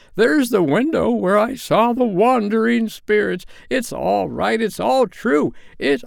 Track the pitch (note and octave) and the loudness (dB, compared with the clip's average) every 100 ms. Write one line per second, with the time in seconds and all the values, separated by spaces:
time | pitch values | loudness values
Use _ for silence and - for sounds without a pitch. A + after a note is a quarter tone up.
0 | - - A#3 D4+ B3 G#3+ D#3+ D#3+ D4 D#4+ | -10 0 2 2 2 2 2 2 2 0
1 | A3 A#3 F#3 G3+ A3+ C4+ - E3+ A#3 A#3+ | 0 0 2 2 0 -4 0 2 2 2
2 | B3 F3+ A#3 B3+ G#3 A3+ A3 A#3+ A3 - | 0 2 2 2 0 0 0 0 -2 -6
3 | - G#3+ G3+ F3+ - - - B3+ A#3 - | -2 -2 0 -4 -10 -20 -6 -4 -4 -4
4 | D3+ G3+ F#3 A#2+ G3 A3+ A3 - G3+ C4 | -2 0 -2 -4 -2 -2 -2 -2 0 0
5 | A#3 - A3+ D3 - - - - B2+ C#3+ | 0 -2 0 0 0 -4 -16 -6 -2 -2